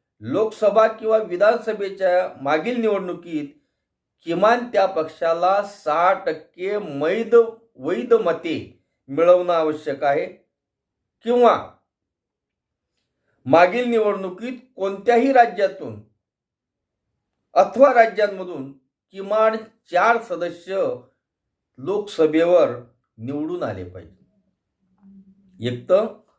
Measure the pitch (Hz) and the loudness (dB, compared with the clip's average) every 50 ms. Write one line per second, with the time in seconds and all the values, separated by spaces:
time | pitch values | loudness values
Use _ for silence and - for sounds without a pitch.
0 | _ _ _ _ 107 113 139 180 220 220 214 - 214 208 196 220 220 226 220 - | _ _ _ _ -10 -6 -2 -2 -2 -4 -4 0 0 2 4 4 2 2 2 -2
1 | 226 220 220 220 214 175 180 175 202 214 240 233 226 226 214 196 196 190 190 185 | -4 0 0 0 0 -2 -2 0 2 2 0 0 -4 -6 -6 -6 -6 -8 -8 -4
2 | 190 185 180 180 185 - - - 135 139 151 156 160 226 254 240 226 220 208 196 | 0 0 2 2 0 -2 -6 -8 -4 -2 -2 -2 -2 -4 -4 -2 -2 -2 -2 -2
3 | 190 180 175 160 - 170 165 151 147 139 - _ _ _ _ _ _ _ _ _ | -4 -6 -10 -12 -12 -10 -8 -8 -8 -10 -14 _ _ _ _ _ _ _ _ _
4 | _ _ _ _ - - - 170 196 214 233 247 240 240 - - - 185 190 160 | _ _ _ _ -8 -6 -2 2 2 2 2 2 0 -2 0 0 0 0 0 -4
5 | 156 151 - - 175 165 165 170 175 180 196 202 202 202 - - - 156 147 160 | -6 -6 -6 -4 -2 -2 -2 0 2 2 2 0 -2 -4 -10 -10 -6 -4 0 2
6 | 175 185 190 185 - 175 156 156 - _ _ - 180 190 208 208 196 170 139 139 | 2 2 2 0 -2 -6 -6 -8 -10 _ _ -10 -8 -6 -6 -6 -6 -8 -8 -4
7 | 147 160 190 226 226 214 233 233 226 220 220 - _ _ _ - 127 147 180 226 | -2 -2 -2 -2 -2 2 4 4 4 4 0 -14 _ _ _ -12 -8 -6 -6 -4
8 | - - 233 220 196 170 165 160 - 165 151 113 92 - _ _ _ _ _ _ | -2 2 2 2 2 0 -2 -4 -4 -6 -8 -8 -8 -12 _ _ _ _ _ _
9 | _ - 139 147 165 175 180 180 180 175 175 165 160 156 151 151 - 151 135 - | _ -10 -4 0 4 6 4 4 4 0 0 0 0 -2 -4 -6 -6 -8 -6 -4
10 | 151 143 143 156 - - - - _ _ _ _ _ _ _ _ _ _ _ _ | -2 0 0 0 -2 -6 -10 -18 _ _ _ _ _ _ _ _ _ _ _ _
11 | _ _ _ _ - 226 240 247 247 226 180 123 - - - _ _ _ _ _ | _ _ _ _ -6 -2 2 4 4 4 4 2 -2 -10 -18 _ _ _ _ _
12 | _ _ _ _ _ _ _ _ _ _ _ _ _ _ _ _ _ _ _ _ | _ _ _ _ _ _ _ _ _ _ _ _ _ _ _ _ _ _ _ _
13 | _ _ _ _ _ _ _ _ - 127 139 165 180 180 185 240 247 240 233 226 | _ _ _ _ _ _ _ _ -4 2 6 6 6 6 4 0 -2 0 0 2
14 | 214 208 196 185 190 185 185 185 214 247 262 247 - _ _ - 190 196 196 196 | 2 0 0 -2 -4 -10 -10 -10 -12 -12 -12 -14 -16 _ _ -8 -6 -6 -6 -4
15 | 196 - 220 226 254 277 269 254 240 - - - 202 185 190 - 156 123 107 101 | 0 2 2 4 4 4 6 6 4 4 4 -2 -2 -2 -2 -4 -14 -14 -14 -16
16 | - _ _ _ _ _ _ _ _ _ _ _ _ _ _ _ _ _ _ _ | -18 _ _ _ _ _ _ _ _ _ _ _ _ _ _ _ _ _ _ _
17 | _ _ _ _ _ _ _ _ _ _ - 165 190 196 - 226 269 285 254 240 | _ _ _ _ _ _ _ _ _ _ 2 2 2 2 4 4 4 6 6 6
18 | 226 220 - - 208 202 196 185 185 180 175 143 135 139 139 _ _ _ _ _ | 4 4 4 -2 -2 -2 -2 -6 -10 -12 -12 -12 -12 -14 -16 _ _ _ _ _
19 | _ _ - 190 196 196 208 220 220 220 220 220 220 - _ _ _ - - - | _ _ -16 -12 -8 -4 0 2 2 2 0 -2 -8 -12 _ _ _ -4 0 2
20 | 190 226 233 226 220 - 180 165 170 175 170 - - 185 190 196 175 135 123 123 | 2 4 2 0 -2 -6 -8 -6 -6 -8 -8 -10 -12 -8 -4 -2 -2 -2 -4 -8
21 | - _ _ _ _ _ _ _ _ _ _ _ _ _ _ - 127 156 196 208 | -12 _ _ _ _ _ _ _ _ _ _ _ _ _ _ -12 -8 -6 -4 -4
22 | 202 - - - 160 156 151 160 165 175 180 175 151 135 120 - - _ _ _ | -4 -6 -2 0 2 2 4 2 2 4 4 4 4 2 0 -6 -14 _ _ _
23 | _ _ _ - 110 123 143 147 151 160 175 175 156 120 101 95 90 87 90 92 | _ _ _ -14 -12 -10 -8 -8 -6 -6 -8 -6 -6 -8 -8 -10 -12 -14 -16 -20
24 | 80 78 _ _ _ _ _ _ _ _ _ _ _ _ _ _ _ _ _ _ | -20 -20 _ _ _ _ _ _ _ _ _ _ _ _ _ _ _ _ _ _
25 | _ - - - - _ _ _ _ _ _ - 110 120 123 120 120 - 180 196 | _ -20 -20 -20 -20 _ _ _ _ _ _ -10 -8 -8 -8 -6 -2 0 2 2
26 | 220 220 - - _ _ _ | 2 0 -8 -14 _ _ _